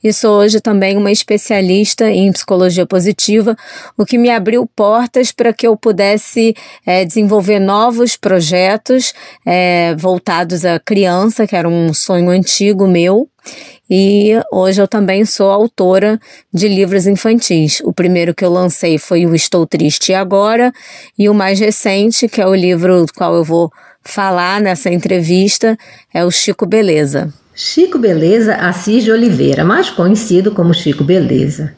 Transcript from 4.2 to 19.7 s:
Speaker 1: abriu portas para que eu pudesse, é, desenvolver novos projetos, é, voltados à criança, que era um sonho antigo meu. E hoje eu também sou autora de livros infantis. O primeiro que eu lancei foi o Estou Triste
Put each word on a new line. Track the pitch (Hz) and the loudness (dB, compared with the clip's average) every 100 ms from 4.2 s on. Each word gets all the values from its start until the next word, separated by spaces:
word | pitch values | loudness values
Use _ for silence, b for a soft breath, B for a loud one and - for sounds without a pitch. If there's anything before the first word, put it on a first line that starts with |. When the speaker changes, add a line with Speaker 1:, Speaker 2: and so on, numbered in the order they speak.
| 240 | 2
Speaker 1:
abriu | 233 185 240 - - | 0 0 -2 -2 -2
portas | 208 220 240 254 247 | 0 0 0 -2 -2
para | - 233 | 0 -2
que | 214 233 | 0 -2
eu | 214 | 0
pudesse, | 233 185 196 214 - 247 226 220 B B - | 0 0 0 0 -2 0 0 -2 B B -2
é, | 180 180 | -2 0
desenvolver | 220 208 214 185 208 | 0 2 2 2 0
novos | 190 208 233 233 240 - | 2 2 0 0 -2 -2
projetos, | 196 185 156 180 185 214 - 254 247 B B B - | 0 0 0 0 0 -2 0 0 0 B B B -2
é, | 180 180 175 170 156 | 0 2 0 0 -2
voltados | 185 180 - 170 175 175 180 | -2 -2 -2 -4 -2 -2 -2
à | 165 | -2
criança, | - 202 185 180 214 220 214 | -2 0 2 2 0 0 -2
que | 185 | 0
era | 170 | 0
um | 170 165 | 0 0
sonho | 151 - 180 175 | -2 -2 0 2
antigo | 185 180 - 202 196 190 | 2 0 0 0 2 2
meu. | 175 175 202 302 _ B B B B _ | 2 2 0 -2 _ B B B B _
E | 185 196 202 208 226 - | 0 2 2 2 0 0
hoje | 190 185 196 | 0 0 2
eu | 196 | 0
também | 220 190 190 214 | 0 0 0 -2
sou | - 196 | 0 0
autora | 202 226 - 185 190 208 220 B B _ | 2 0 0 2 2 2 -2 B B _
de | 170 208 | -2 0
livros | 190 190 196 185 | 0 0 0 0
infantis. | 196 220 226 - 165 151 - | 0 0 0 2 0 0 -2
O | - | -6
primeiro | 180 180 180 170 | -2 0 0 -2
que | 170 180 | -2 0
eu | |
lancei | 180 180 - 175 156 | 0 0 -2 -2 -2
foi | - 175 170 | 0 0 2
o | 165 | 0
Estou | - 180 | 0 -2
Triste | 160 | 0